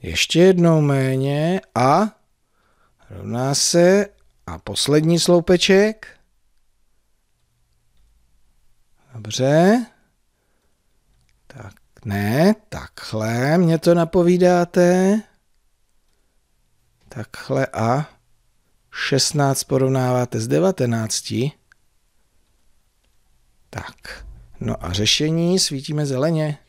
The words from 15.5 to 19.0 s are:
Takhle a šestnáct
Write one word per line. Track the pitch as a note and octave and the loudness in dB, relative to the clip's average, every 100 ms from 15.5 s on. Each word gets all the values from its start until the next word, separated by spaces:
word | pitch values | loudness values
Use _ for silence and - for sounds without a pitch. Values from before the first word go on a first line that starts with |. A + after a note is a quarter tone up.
| _ _ _ _ _ _ _ _ _ _ _ _ _ _ _ _ | _ _ _ _ _ _ _ _ _ _ _ _ _ _ _ _
Takhle | - G#2+ - - C3+ C3+ | -16 -16 -16 -8 -4 -4
a | - A2 B2+ D3+ _ _ _ _ _ _ _ _ | -4 -2 -2 -4 _ _ _ _ _ _ _ _
šestnáct | - | -10